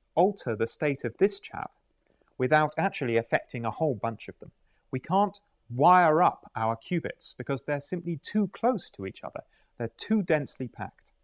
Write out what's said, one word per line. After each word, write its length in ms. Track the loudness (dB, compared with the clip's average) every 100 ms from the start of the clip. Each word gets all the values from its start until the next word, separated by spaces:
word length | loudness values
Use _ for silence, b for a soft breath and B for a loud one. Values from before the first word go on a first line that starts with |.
| _
alter 420 | 2 2 2 -4 -2
the 100 | -2
state 380 | 0 -2 -2
of 100 | -4 2
this 220 | 2 0
chap 320 | -12 -12 -12 _ _ _ _ _ _ -4
without 380 | 2 4 2 0
actually 400 | -2 -2 0 0
affecting 480 | 2 -2 -2 -6
a 60 | -6
whole 240 | -2 -2
bunch 320 | -2 -4 -6 -14
of 100 | -18
them. 100 | -18 _ _ _ -8
We 80 | -8
can't 400 | 0 2 2 -2 _ _ -8
wire 480 | 2 6 8 6 6
up 300 | 2 0 -10 -4
our 200 | -2 -2
qubits 600 | -4 -4 -4 -8 -12 -10
because 260 | -6 -6
they're 160 | -4 -6
simply 400 | -4 -6 -6 -8
too 240 | -4 0 -2
close 420 | 0 0 0 -6
to 160 | -10 -10
each 160 | -10
other. 160 | -12 -12 -16 _ _ -10
They're 140 | -10 -8
too 240 | -2 0
densely 460 | 2 0 0 -8 -10
packed. 460 | -8 -12 -12 _ _